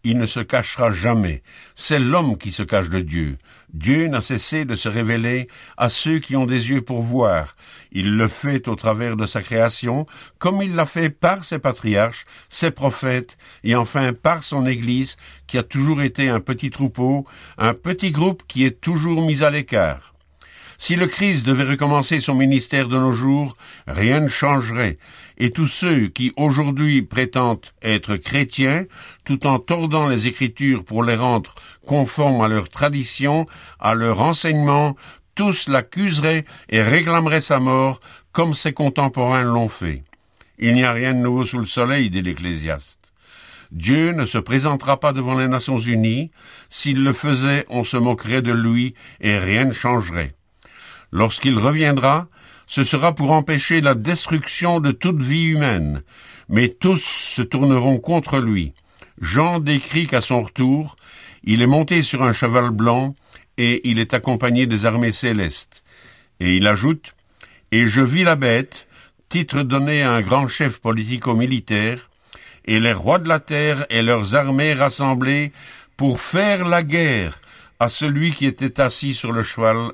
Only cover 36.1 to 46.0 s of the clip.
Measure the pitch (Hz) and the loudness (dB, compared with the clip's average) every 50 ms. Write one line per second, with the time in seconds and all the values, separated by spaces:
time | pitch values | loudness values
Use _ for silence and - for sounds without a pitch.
36.1 | 165 147 147 160 160 160 147 - - - - - - 113 107 110 135 175 165 165 | 0 0 0 0 0 0 -4 -6 -18 -20 -10 -2 0 2 4 4 4 2 2 2
37.1 | 165 170 165 156 156 156 147 - 147 135 127 131 131 131 131 135 135 - _ - | 2 2 2 2 0 0 2 2 2 2 4 2 2 2 2 0 -2 -6 _ -20
38.1 | - - _ _ - - 170 165 147 - - 156 139 - 151 139 131 - 143 131 | -20 -20 _ _ -2 0 0 0 0 -2 -4 -6 -2 0 -2 0 2 0 0 0
39.1 | - 131 123 123 127 127 123 120 120 117 113 110 - - - 82 73 67 69 _ | 0 0 0 2 2 2 2 2 2 0 0 -2 -4 -6 -6 -6 -6 -6 -10 _
40.1 | _ _ _ _ _ _ _ _ _ - 113 117 120 123 127 123 117 117 123 131 | _ _ _ _ _ _ _ _ _ -2 0 2 4 4 4 2 0 0 -2 -2
41.1 | 131 123 123 123 123 127 127 - - 123 113 95 - 127 120 123 139 143 127 101 | 0 0 0 0 0 0 -2 -2 -4 -6 -6 -4 -2 -2 0 0 2 0 0 0
42.1 | 87 95 92 90 78 76 87 87 87 78 78 80 76 71 - - - _ _ _ | 0 -2 -2 -4 -4 -4 -6 -6 -6 -6 -4 -6 -6 -8 -10 -20 -20 _ _ _
43.1 | _ _ _ _ - - - - - - - _ - 82 80 107 135 156 165 170 | _ _ _ _ -20 -20 -20 -20 -20 -20 -20 _ -12 -4 0 2 2 2 2 0
44.1 | 175 156 127 101 - 113 - - 123 135 131 151 143 135 - 139 139 135 - 147 | 0 -2 -4 -2 -2 -4 -2 0 -2 0 0 0 -2 -2 0 -2 -2 0 0 -2
45.1 | 135 135 127 127 131 131 131 127 131 123 - - 135 123 113 120 120 110 | -2 0 -4 -2 -2 0 0 0 -2 -2 -2 -2 -2 -2 0 0 0 2